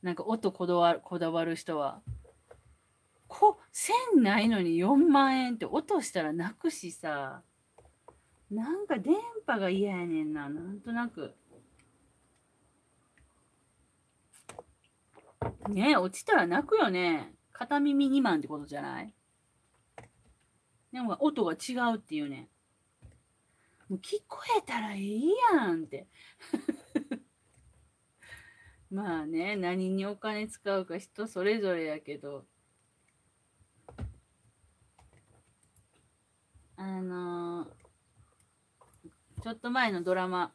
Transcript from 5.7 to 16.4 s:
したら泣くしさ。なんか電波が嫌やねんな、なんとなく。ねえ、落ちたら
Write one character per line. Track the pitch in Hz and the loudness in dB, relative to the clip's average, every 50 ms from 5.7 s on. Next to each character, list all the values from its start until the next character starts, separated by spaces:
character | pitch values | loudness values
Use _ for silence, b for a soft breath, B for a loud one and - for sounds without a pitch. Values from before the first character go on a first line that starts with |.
| - 294 320 - 415 339 | -2 -4 -2 0 0 0
し | - - - | 0 0 -2
た | 185 160 | -2 -2
ら | 156 151 | 0 -2
泣 | 170 170 196 226 | -2 -4 -4 -6
く | _ - 339 | _ -4 -4
し | 311 - - 175 160 | -4 -4 -10 -12 -12
さ。 | - - 160 151 143 139 135 135 131 - _ _ _ _ _ _ - - - _ _ _ - b b b b b b _ _ | -8 -6 -6 -4 -4 -6 -8 -10 -14 -18 _ _ _ _ _ _ -20 -20 -20 _ _ _ -20 b b b b b b _ _
な | 202 214 226 269 | -6 -6 -4 -2
ん | 320 392 415 | -4 -4 -2
か | - 320 233 | -2 -2 -2
電 | 185 254 330 415 453 480 466 440 - | 2 2 2 2 2 -6 -10 -10 -2
波 | - 254 214 | -2 0 0
が | 196 180 | 2 0
嫌 | 185 196 202 202 196 180 | 2 2 0 0 0 -2
や | 175 | -4
ね | 175 165 156 156 | -2 -2 -2 -2
ん | 151 151 | -2 -4
な、 | 151 143 139 | -6 -6 -8
な | 147 160 | -8 -8
ん | 170 185 196 208 | -8 -10 -12 -12
と | - 233 233 | -10 -6 -4
な | 233 240 233 | -4 -4 -6
く。 | - 170 143 - - _ _ _ - - _ _ _ _ _ _ _ _ _ _ _ _ _ _ _ _ _ _ _ _ _ _ _ _ _ _ _ _ _ _ _ _ _ _ _ _ _ _ _ _ _ _ _ _ _ _ _ _ _ _ _ _ _ _ _ - _ _ - - - _ _ _ _ _ _ _ _ _ _ - _ - _ _ - - - - - - | -6 -10 -12 -12 -12 _ _ _ -20 -20 _ _ _ _ _ _ _ _ _ _ _ _ _ _ _ _ _ _ _ _ _ _ _ _ _ _ _ _ _ _ _ _ _ _ _ _ _ _ _ _ _ _ _ _ _ _ _ _ _ _ _ _ _ _ _ -20 _ _ -20 -20 -20 _ _ _ _ _ _ _ _ _ _ -20 _ -20 _ _ -8 -8 -8 -8 -8 -4
ね | 208 190 214 277 302 | 0 2 4 6 6
え、 | |
落 | - 180 190 - - | 4 4 0 -4 -6
ち | - | 0
た | - 427 | 4 4
ら | 311 | 4